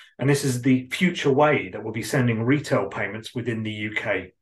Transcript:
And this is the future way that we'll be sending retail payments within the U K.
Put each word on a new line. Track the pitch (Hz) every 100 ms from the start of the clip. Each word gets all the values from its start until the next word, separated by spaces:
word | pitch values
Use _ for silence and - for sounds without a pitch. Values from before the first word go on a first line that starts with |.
| - -
And | 131
this | 143
is | 139 123
the | 131 127 127
future | - 180 170 147
way | 131 151 135 92
that | 107
we'll | 110
be | 110
sending | 104 143 120 110
retail | 117 147 - 127 98
payments | 120 98 110 -
within | 127 123 110
the | 110
U | 107 107
K. | 107 113 95 92 _